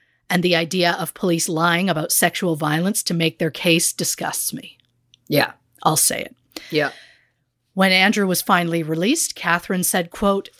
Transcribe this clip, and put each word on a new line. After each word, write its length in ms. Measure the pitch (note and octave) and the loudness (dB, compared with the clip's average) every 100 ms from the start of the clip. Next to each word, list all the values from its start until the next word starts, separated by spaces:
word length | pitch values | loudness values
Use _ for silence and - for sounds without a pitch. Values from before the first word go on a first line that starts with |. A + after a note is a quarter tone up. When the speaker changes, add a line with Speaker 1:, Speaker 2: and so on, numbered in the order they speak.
| _ _ _ | _ _ _
Speaker 1:
and 140 | F3+ | 0
the 120 | F3+ E3+ | 2 2
idea 360 | E3 F3+ E3+ | 0 0 0
of 220 | F3+ E3 - | -2 -8 -4
police 340 | F#3 E3+ - | -2 0 -2
lying 400 | D#3+ E3+ E3+ F#3+ | 0 0 2 0
about 220 | D#3 D3+ | -2 -2
sexual 440 | - E3+ - F3+ D#3 | 0 0 0 -2 -2
violence 460 | D3+ D#3 F3+ - | 0 0 0 -4
to 120 | - E3+ | -4 -2
make 240 | E3 - | -2 0
their 100 | E3 | -4
case 420 | - F3+ E3 - | 0 2 2 2
disgusts 640 | - E3+ - E3 - - | -2 -6 -4 -6 -6 -6
me. 240 | - - - _ _ _ _ - | -8 -14 -20 _ _ _ _ -2
Speaker 2:
Yeah. 260 | C#3+ - - _ _ | 0 0 -4 _ _
Speaker 1:
I'll 160 | - D#3 | 0 2
say 240 | - - | 0 -2
it. 140 | - - _ - - | -8 -14 _ -18 -6
Speaker 2:
Yeah. 220 | D3+ C#3+ - - _ _ _ _ _ _ | -2 -2 -4 -18 _ _ _ _ _ _
Speaker 1:
When 180 | F#3+ F#3+ | 0 4
Andrew 360 | F#3 F#3+ G#3+ G3 | 6 4 4 0
was 160 | F3 | 0
finally 400 | - F#3 E3+ E3+ | 2 2 2 0
released, 500 | D#3 D#3+ F#3 D#4+ - | -2 0 0 0 -2
Catherine 500 | - F3+ E3+ - F#3 | -4 0 0 0 -2
said, 280 | F3 F#3+ E3+ | 0 -2 -4
quote, 380 | - G3+ G3 - - | -2 0 0 -4 -16